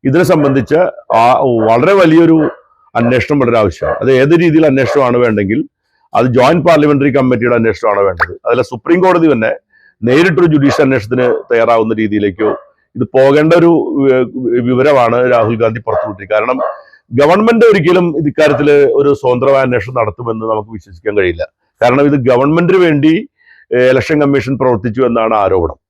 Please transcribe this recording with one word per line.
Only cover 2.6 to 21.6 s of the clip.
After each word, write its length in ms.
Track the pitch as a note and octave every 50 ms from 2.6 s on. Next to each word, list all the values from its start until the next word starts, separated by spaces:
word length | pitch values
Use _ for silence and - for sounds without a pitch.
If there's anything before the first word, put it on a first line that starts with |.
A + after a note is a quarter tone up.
| _ _ _ _ _ _ _
അന്വേഷണം 440 | A#2+ A#2+ A#2+ B2+ B2 G#2+ - D3+ C#3+
വളരെ 200 | C3 A#2 A#2 A#2
ആവശ്യമാണ്. 400 | G#2+ F#2+ E2+ - - - - -
അത് 140 | - B2+
ഏത് 280 | C3+ B2+ C3 D3 E3 E3
രീതിയിൽ 260 | F3 E3+ D3+ D#3+ D#3+
അന്വേഷണമാണ് 500 | D3+ C3 C3+ C3 A#2 - D3 C3+ B2 A#2+
വേണ്ടെങ്കിൽ 520 | B2 B2 A#2 G#2+ G#2 G#2 F#2+ G#2+ C#3 - - _ _ _ _ _ _ _ _ -
അത് 120 | - A#2+
ജോയിന്റ് 400 | B2+ A2+ A#2 B2 C#3 E3+ F3 C#3
പാർലമെന്ററി 440 | F3 E3 D3+ D3 D3+ D3 C#3 C#3 C#3+
കമ്മിറ്റിയുടെ 460 | B2 C#3 C3 B2+ B2+ A2+ A2+ B2 A#2+
അന്വേഷണമാണ് 440 | A#2+ A2+ A2+ G2+ - - A2 G2+ G2+
വേണ്ടത്. 400 | G2+ G2 F2+ E2+ - - - - _
അതല്ല 160 | A2+ A#2+ B2
സുപ്രീം 380 | B2 - C3 A2 _ D3 E3+ F3+
കോടതി 320 | F3+ F#3 F3+ F3 E3 D#3+
തന്നെ 200 | C3+ A2+ A2 A2+ - - _ _ _ _ _ _ _ _
നേരിട്ടൊരു 440 | G#2 A#2 B2+ D3 F3 F3 E3 D#3+ F3
ജുഡീഷ്യൽ 380 | E3 D3+ D3 C#3 C#3+ C3+ - D3
അന്വേഷണത്തിന് 500 | C3+ C3+ B2+ G2+ G#2 B2+ B2+ B2+ B2 A2+ - - _
തയ്യാറാവുന്ന 420 | A#2+ A#2 A#2 A2+ A#2 A#2 A2 A2 A2+
രീതിയിലേക്കോ 560 | G#2 A2 G#2+ G#2 G#2 G2+ G2+ F#2+ - A2 G#2+ - - - _ _ _ _ _ _
ഇത് 80 | A#2 A#2+
പോകേണ്ട 500 | - - C3 C3+ C#3 C#3 D3 D3+ D#3+ E3+
ഒരു, 440 | F3 E3 E3+ E3+ D#3 A2+ - D3+ C#3+ C#3 C#3
ഏ, 120 | B2+ B2+ B2 A2+ - B2+ B2+ A#2 A#2 A#2+
വിവരമാണ് 680 | A#2 B2 B2+ B2 C3 D3 D3 C3+ A#2+ A#2 A#2 B2 B2+ B2
രാഹുൽ 260 | B2 A#2 A2+ G#2+ A#2
ഗാന്ധി 240 | A2 A#2 A2+ A2 A2+
പുറത്തുവിട്ടത്. 480 | - A2+ G#2+ - - G#2+ G2+ F#2+ G2+ F#2 G#2+
കാരണം 240 | G#2+ G#2+ A#2+ B2+ C3 - - - - - _ _ _ _ _
ഗവൺമെന്റ് 540 | A#2 B2 C#3+ D3+ F3 G3+ A3 A3+ A#3 A3+ A3
ഒരിക്കലും 600 | A#3 G#3 G3 D3 E3+ F3+ G#3 F3 F3 D3+ D3 D#3
ഇക്കാര്യത്തിൽ 440 | D3 - - D#3 D3 C#3+ - D3 D3
ഒരു 440 | D3 C#3+ C#3+ C3 A2+ C#3 C#3 C#3+ C#3+
സ്വതന്ത്രമായ 460 | C#3+ - B2+ B2 B2 B2 C3+ C#3 C3+
അന്വേഷണം 340 | C3+ B2+ B2 A#2 G2 A#2+ B2+
നടത്തുമെന്ന് 520 | B2+ A2+ G#2+ - - B2 A#2 A2 A2 A2
നമുക്ക് 240 | A2+ A2 G#2+ G#2 G#2+
വിശ്വസിക്കാൻ 460 | A2+ G#2 _ G2+ F#2+ E2+ _ G#2+ G#2
കഴിയില്ല. 320 | G#2 F#2+ F2+ E2+ E2 - - _ _